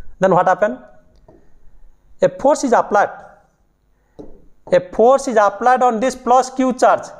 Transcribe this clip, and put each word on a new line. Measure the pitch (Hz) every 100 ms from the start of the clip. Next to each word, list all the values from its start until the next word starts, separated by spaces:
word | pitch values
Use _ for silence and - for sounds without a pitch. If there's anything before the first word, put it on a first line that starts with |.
| - -
Then | 190
what | 175 185
happen? | 180 214 254 - - _ _ - - - - - - - _ _ -
A | 185
force | 180 269 302
is | 269
applied. | 214 - 202 170 - - - _ _ _ _ _ _ _ - - - - _ -
A | 180 180
force | - 233 269 277
is | 220
applied | 202 202 240 254
on | 247 220
this | 254
plus | - 233 254 247
Q | - 262
charge | 247 220 165 -